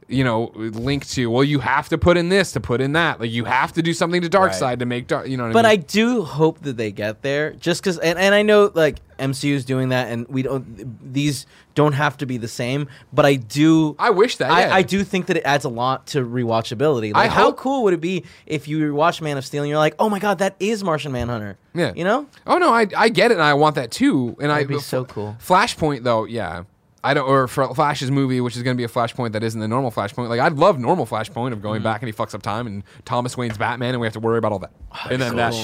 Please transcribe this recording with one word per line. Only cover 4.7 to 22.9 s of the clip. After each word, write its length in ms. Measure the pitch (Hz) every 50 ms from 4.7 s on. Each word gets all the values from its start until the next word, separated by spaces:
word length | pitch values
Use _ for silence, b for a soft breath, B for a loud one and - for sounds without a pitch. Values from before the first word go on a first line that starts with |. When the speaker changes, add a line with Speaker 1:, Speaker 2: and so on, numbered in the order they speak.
| 123 123
Speaker 1:
to 60 | 127
make 220 | 123 123 123 127
Dark, 200 | - 156 131 80
you 100 | 127 135
know 80 | 127 120
what 80 | 113 113
Speaker 3:
But 120 | - 226
Speaker 1:
I 60 | 220
Speaker 3:
I 60 | 214
Speaker 1:
mean? 80 | 196 143
Speaker 3:
do 360 | - - 208 226 240 254 226 170
hope 380 | 123 120 147 156 160 160 - 165
that 120 | 143 120
they 140 | 117 113 107
get 300 | 98 107 104 107 104 _
there, 300 | - 135 143 147 151 - -
just 280 | 95 - 165 165 -
'cause, 160 | - 196 170
and, 220 | 156 156 165 170 170
and 160 | 190 196 202
I 60 | 208 208
know, 260 | 214 214 208 208 196 -
like, 240 | 165 156 143 - - - _ -
M 160 | - - 135 135
C 160 | - - 143
U 60 | 143
is 80 | 139 127
doing 260 | 131 131 131 131 127
that, 200 | 127 127 123 107
and 160 | 120 117 120
we 140 | - 139 131
don't, 720 | 131 123 135 135 110 107 117 95 110 131 110 - 135 135 127
these 320 | 139 147 147 135 - - b b b b b -
don't 200 | 147 147 151 139
have 240 | 135 151 147 131
to 80 | - 147
be 120 | 123 127
the 120 | 117 110 117
same, 380 | - - 120 120 135 143 147 139 B B B B 127
but 120 | 143 147
I 100 | 143 143
do 600 | 131 110 104 - 143 156 160 160 160 160 151 143
Speaker 1:
I 120 | - 190 240
wish 260 | 196 180 220 247 -
that, 140 | - 135 131
Speaker 3:
I, 100 | 160 175 196
Speaker 1:
yeah. 80 | 151 175
Speaker 3:
I 60 | 190
do 220 | 175 - 180 196 196
think 220 | - - 185 -
that 100 | - 160
it 60 | 165 -
adds 180 | 135 143 143 143
a 60 | 135
lot 360 | 117 113 123 131 - - -
to 120 | - - 143 127
rewatchability. 880 | 117 120 127 120 113 113 113 113 - 123 107 147 156 139 117 110 107 107
Speaker 1:
I 60 | 160 214
Speaker 3:
Like, 80 | 220
how 120 | - 220 254
Speaker 1:
hope 120 | 277 -
Speaker 3:
cool 260 | - - 262 277 269 226
would 100 | 196 175
it 80 | 151
be 240 | 156 180 190 165 B B B B B
if 220 | B 156 143 -
you 260 | 147 151 156 151 151 143
watch 280 | 147 160 175 160 -
Man 160 | 156 151 143
of 80 | 135 127
Steel 180 | - - 147 147
and 60 | 147
you're 100 | 147 151
like, 160 | 156 160 - -
"Oh 100 | 214 214
my 100 | 208 190
God, 200 | 208 208 196 151
that 160 | 196 196 196 -
is 240 | 185 214 233 202 196
Martian 280 | 180 156 147 139 147 131
Manhunter." 440 | 120 120 120 120 110 107 101 95 _ _ _ -
Speaker 1:
Yeah. 200 | 170 170 113 87
Speaker 3:
You 80 | 151 170
know? 240 | 190 226 285 294 - b b b
Speaker 1:
Oh, 120 | - 285
no, 140 | 359 359 294 226
I, 140 | 233 220 185